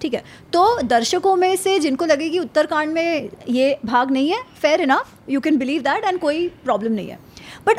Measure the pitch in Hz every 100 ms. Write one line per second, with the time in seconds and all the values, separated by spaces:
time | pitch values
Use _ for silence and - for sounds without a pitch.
0 | 294 240 - - - 339 403 480 247 240
1 | 233 359 392 370 370 370 381 381 294 262
2 | 339 285 320 349 269 302 311 311 311 330
3 | 339 311 - - - 247 269 277 226 247
4 | 262 262 285 427 508 - 294 311 269 311
5 | - - - 269 311 294 254 302 269 359
6 | 427 359 294 311 349 - 262 208 226 214
7 | 170 - - - - - 415